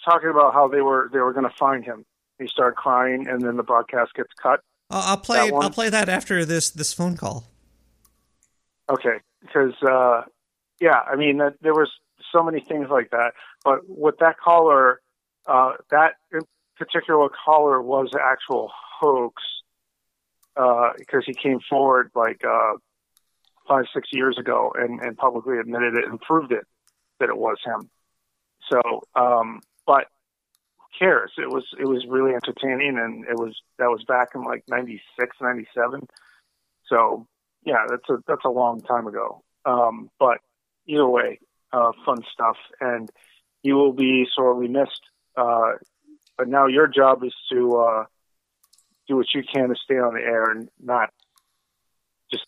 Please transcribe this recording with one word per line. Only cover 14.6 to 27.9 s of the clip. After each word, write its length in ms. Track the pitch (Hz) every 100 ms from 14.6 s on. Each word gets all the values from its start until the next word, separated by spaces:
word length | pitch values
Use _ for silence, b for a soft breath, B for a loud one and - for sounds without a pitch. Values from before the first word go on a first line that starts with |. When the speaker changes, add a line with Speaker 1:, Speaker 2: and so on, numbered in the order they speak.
| 160 139 127 127 _ _ _ _ -
Speaker 1:
uh, 260 | 131 131 - -
that 260 | 147 160 - _ 120 - _ _ _
particular 520 | 165 170 165 156 139
caller 520 | - 156 156 147 131
was 280 | 123 135 131
an 60 | 143
actual 480 | 135 131 - 120 107 - - -
hoax, 420 | 151 131 120 - - - - _ _ _ _ _ _ _ _ 139
uh, 340 | 127 120 120 - -
'cause 160 | 135 135
he 80 |
came 280 | 120 139 127
forward, 500 | - 139 135 127 123
like, 300 | 120 113 107 117
uh, 280 | 113 110 104 _ _ _ _ _ _ _ _ -
five, 180 | 135 120
six 160 | 143 -
years 260 | 135 131 123
ago 360 | 123 117 117 -
and, 240 | 120 120
and 160 | 123 110
publicly 400 | 131 120 123 117
admitted 380 | 117 120 120 117
it 100 | 156
and 160 | 117
proved 300 | - 160 135
it, 160 | 107 - _ _ _ _ _
that 100 | 120
it 80 | 110
was 200 | 113 104
him. 260 | 123 110 117